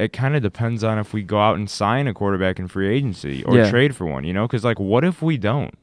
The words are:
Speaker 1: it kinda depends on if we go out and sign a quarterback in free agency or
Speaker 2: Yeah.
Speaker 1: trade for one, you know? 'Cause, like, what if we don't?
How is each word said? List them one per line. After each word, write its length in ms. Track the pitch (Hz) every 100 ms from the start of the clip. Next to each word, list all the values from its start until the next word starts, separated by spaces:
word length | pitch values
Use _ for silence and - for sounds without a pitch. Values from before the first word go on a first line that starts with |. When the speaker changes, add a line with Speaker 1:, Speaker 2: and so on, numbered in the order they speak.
Speaker 1:
it 120 | 110
kinda 260 | - 135 147
depends 420 | 104 - 117 117
on 160 | 110 107
if 140 | 104
we 100 | 107
go 160 | 92 104
out 160 | 107 92
and 120 | 104
sign 400 | - 104 127 139
a 60 |
quarterback 440 | 95 101 95 92 92
in 100 | 92
free 200 | 98 95
agency 560 | 127 135 85 71 69
or 100 | - 123
Speaker 2:
Yeah. 120 | 107
Speaker 1:
trade 240 | 120 143
for 120 | 127 85
one, 180 | 65
you 80 | 78
know? 160 | 95 113
'Cause, 160 | 117
like, 160 | 117 104
what 240 | 98 117
if 160 | 175 175
we 160 | 160 143
don't? 380 | 104 139 85 -